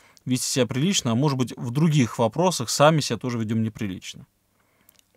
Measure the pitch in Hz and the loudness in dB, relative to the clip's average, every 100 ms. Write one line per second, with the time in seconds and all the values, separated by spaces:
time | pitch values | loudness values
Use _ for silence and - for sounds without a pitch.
0 | _ _ - 127 - 135 120 127 175 190 | _ _ -4 -4 -2 -2 0 0 0 0
1 | 123 113 147 131 127 - 120 123 165 151 | 0 0 0 0 -4 -4 -6 0 4 4
2 | 117 - 113 - 180 160 113 - 143 160 | 2 2 -2 2 0 0 -6 4 4 4
3 | - 110 127 120 107 113 110 - 104 92 | -2 -4 -4 -4 -2 -2 -2 -4 -8 -8
4 | - - - _ _ _ _ _ _ _ | -12 -20 -20 _ _ _ _ _ _ _
5 | _ | _